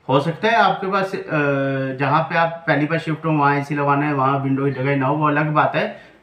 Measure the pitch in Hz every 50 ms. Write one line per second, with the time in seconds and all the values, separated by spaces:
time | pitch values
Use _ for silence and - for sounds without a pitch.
0 | _ - - 180 - 165 160 - 214 220 226 226 208 196 196 - 196 190 196 196
1 | 190 190 190 - - - 160 151 147 143 143 139 139 139 135 135 135 135 131 131
2 | 143 135 143 156 160 - 170 165 170 165 165 - - - 151 143 147 147 165 160
3 | - - 156 151 - 165 156 151 143 143 143 143 135 - 151 147 143 143 139 143
4 | 151 151 147 139 131 135 143 139 135 135 135 135 135 143 127 123 131 143 143 139
5 | 135 135 151 151 156 147 143 147 156 156 151 151 139 - - 156 208 214 - -
6 | - - - _